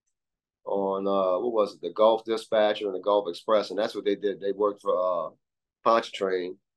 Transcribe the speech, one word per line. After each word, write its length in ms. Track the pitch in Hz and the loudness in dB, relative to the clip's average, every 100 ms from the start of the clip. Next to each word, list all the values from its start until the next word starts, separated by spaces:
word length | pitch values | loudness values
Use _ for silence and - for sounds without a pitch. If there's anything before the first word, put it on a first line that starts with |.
| _ _ _ _ _ _ | _ _ _ _ _ _
on, 420 | - 98 98 98 98 | -6 -2 -2 -2 0
uh, 320 | 98 95 90 | 0 2 0
what 120 | 120 | 0
was 220 | 110 98 | 0 -2
it, 60 | - | -2
the 120 | 87 | -10
Gulf 320 | 85 110 113 | 4 4 4
Dispatcher 600 | 110 110 - 110 107 107 104 | 0 -6 0 2 2 0 -4
and 80 | |
the 60 | 92 | -4
Gulf 280 | 98 104 87 | 0 0 0
Express, 420 | 85 - 107 98 | -8 0 2 2
and 80 | 92 | -2
that's 160 | 113 | -4
what 100 | 107 | -2
they 100 | 98 98 | -2 -2
did. 240 | 101 90 | -2 -4
They 120 | 98 | -6
worked 300 | 95 104 101 | 0 0 0
for, 140 | 101 90 | -2 0
uh, 340 | 90 87 80 _ _ _ _ _ | 0 -2 -4 _ _ _ _ _
Pontchartrain. 720 | 117 113 - - 95 92 90 - _ | 2 2 2 -4 -2 -2 -4 -10 _